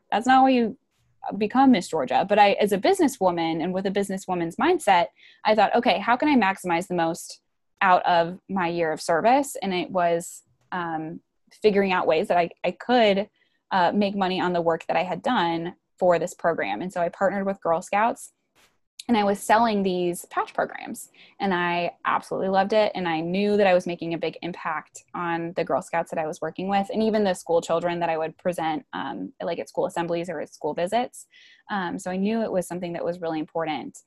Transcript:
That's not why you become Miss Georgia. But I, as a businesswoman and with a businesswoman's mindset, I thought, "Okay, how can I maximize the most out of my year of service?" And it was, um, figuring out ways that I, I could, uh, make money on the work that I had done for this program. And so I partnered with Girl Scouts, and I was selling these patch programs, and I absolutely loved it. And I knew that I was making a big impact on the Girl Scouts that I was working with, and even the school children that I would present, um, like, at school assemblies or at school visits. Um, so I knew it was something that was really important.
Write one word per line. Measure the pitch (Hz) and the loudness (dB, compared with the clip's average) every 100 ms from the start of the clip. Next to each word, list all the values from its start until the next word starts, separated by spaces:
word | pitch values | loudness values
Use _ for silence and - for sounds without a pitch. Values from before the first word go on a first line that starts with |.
| - | -4
That's | 202 247 | -2 4
not | 262 | 6
why | 269 | 6
you | 254 226 - _ _ _ _ - 196 | 4 2 -4 _ _ _ _ -10 -4
become | 214 247 269 | 0 4 6
Miss | 214 - | 6 4
Georgia. | 160 127 127 175 | -4 0 0 2
But | 208 | 6
I, | 202 | 6
as | - 208 | 6 2
a | 196 | 2
businesswoman | 302 392 302 - 185 170 165 165 | 2 4 2 2 0 0 -2 -2
and | 165 | -2
with | 185 196 | -2 -2
a | |
businesswoman's | 196 196 190 - 180 165 175 | -2 -2 -6 -4 -4 -4 -2
mindset, | 277 359 - 180 170 _ - _ - | 0 2 4 4 2 _ -20 _ 0
I | |
thought, | 220 196 240 | 4 4 4
"Okay, | 240 185 | 2 0
how | 202 247 | 0 0
can | 302 | 4
I | 269 | 4
maximize | 190 196 180 170 180 | 2 0 -2 -2 -2
the | 175 | -2
most | 165 175 - - _ _ _ - | 0 -2 -10 -18 _ _ _ 0
out | 196 196 - | 4 4 4
of | 175 170 185 - | 2 2 -4 -8
my | 190 170 | -4 -2
year | 170 160 | -2 -2
of | 156 | -2
service?" | - 165 202 269 277 - | 0 2 4 2 0 -6
And | 196 | -4
it | 180 - | -4 -2
was, | 185 175 170 175 - _ _ - | 0 0 0 -4 -18 _ _ -12
um, | 185 170 160 156 - _ _ _ | -8 -6 -6 -8 -12 _ _ _
figuring | - 220 196 196 | 0 2 4 2
out | 185 - | 0 2
ways | 160 208 | 0 2
that | 175 | 0
I, | 170 - | 0 -2
I | 175 | -6
could, | 180 - 247 220 196 214 _ _ _ - | -6 0 4 4 2 -2 _ _ _ -4
uh, | 196 175 | 0 2
make | 202 202 202 | 2 0 0
money | 185 185 | -2 0
on | 180 | 0
the | 175 | 0
work | 165 165 - | 0 -2 0
that | 165 | -2
I | |
had | 180 175 | -2 -4
done | 226 247 170 165 170 - _ - | -2 0 0 -2 -6 -10 _ 0
for | 180 170 | 2 2
this | 175 | 0
program. | - 175 165 160 196 | -2 -2 -2 -4 -4
And | 185 | -6
so | 185 | -4
I | 170 | -4
partnered | - 196 202 196 | 0 0 0 -4
with | 196 | -4
Girl | 170 165 | -2 -2
Scouts, | 180 202 226 262 - _ _ _ _ _ _ - - | 0 0 0 -2 -12 _ _ _ _ _ _ -12 0
and | 226 | 2
I | |
was | 202 202 | 2 0
selling | - 220 233 202 | 2 4 4 2
these | 190 180 175 175 - | 0 0 -2 -4 -6
patch | - 440 | -6 -6
programs, | - - - - 226 - _ - - | -4 -6 -6 -14 -14 -16 _ -20 -6
and | 196 | -2
I | 180 175 175 175 - | 0 0 -2 -4 -4
absolutely | - - - 156 190 | -2 -2 -4 -4 0
loved | 190 196 | 0 2
it. | 214 208 | 2 2
And | - 180 | 0 -4
I | 160 | -2
knew | 170 185 208 208 | -2 0 0 4
that | 196 | 4
I | |
was | 180 180 | 4 2
making | 175 165 | -6 -6
a | 165 | -4
big | 160 - | -6 -6
impact | 170 196 175 156 - - _ - | -10 -8 -6 -8 -10 -20 _ -8
on | 175 165 170 180 | -4 -4 -4 -4
the | |
Girl | 165 147 | -2 -2
Scouts | 180 165 170 | -2 -6 -4
that | 165 | -6
I | 156 | -6
was | 180 | -6
working | 160 - 185 | -8 -6 -2
with, | 202 196 | -2 -2
and | 208 | 0
even | 220 214 | 0 2
the | 202 | 0
school | 180 - 170 | -2 0 0
children | 170 170 175 170 | 2 0 0 -2
that | 165 | -2
I | 160 | -2
would | 160 - | -4 -4
present, | 185 175 160 156 - | -6 -2 -2 -4 -6
um, | - - - - - | -10 -8 -8 -10 -8
like, | - 170 | -6 -6
at | - | -6
school | - 156 | -4 -4
assemblies | 170 170 170 175 | -2 -4 -4 -4
or | 151 | -8
at | - | -10
school | - 151 | -8 -6
visits. | 151 180 226 254 - - _ - _ - | -4 -2 -2 -4 -8 -20 _ -20 _ -8
Um, | 202 175 180 | -6 -6 -6
so | 185 | -6
I | 185 | -2
knew | 202 226 | -2 -2
it | 220 | -2
was | 185 175 | -4 -4
something | 175 175 | -8 -8
that | 170 165 | -6 -6
was | 180 | -6
really | 165 160 | -6 -6
important. | 151 165 160 143 - - | -6 -6 -6 -6 -10 -16